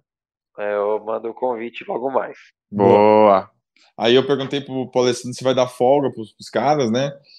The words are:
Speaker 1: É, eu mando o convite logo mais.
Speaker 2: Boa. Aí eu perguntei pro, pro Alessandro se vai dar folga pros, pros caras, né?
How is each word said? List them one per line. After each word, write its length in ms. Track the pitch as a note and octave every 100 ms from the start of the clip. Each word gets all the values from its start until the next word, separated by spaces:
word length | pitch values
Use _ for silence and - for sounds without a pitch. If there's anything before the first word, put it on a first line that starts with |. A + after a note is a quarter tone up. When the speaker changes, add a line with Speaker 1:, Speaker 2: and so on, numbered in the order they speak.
| _ _ _ _ _ -
Speaker 1:
É, 180 | G#2 G#2
eu 280 | G2+ G#2+
mando 260 | G#2 A2 A2+
o 40 |
convite 500 | A2 B2+ A#2 A#2 - -
logo 220 | F3 B2+
mais. 260 | B2 F#2+ - _ _ _
Speaker 2:
Boa. 800 | G2+ G2 G2+ G#2 G#2+ G#2+ G2 G2 _ _ _ _ -
Aí 180 | A2+ B2+
eu 100 | C3+
perguntei 360 | C#3 C3+ C#3+
pro, 280 | C3+ C3 B2
pro 120 | B2+
Alessandro 340 | B2 A#2+ B2 B2
se 80 |
vai 100 | B2+ B2+
dar 120 | B2+
folga 440 | - B2 C#3+ C3+
pros, 200 | A#2 A2
pros 180 | - -
caras, 400 | A2 B2+ D3+ B2
né? 200 | A#2 C#3 - _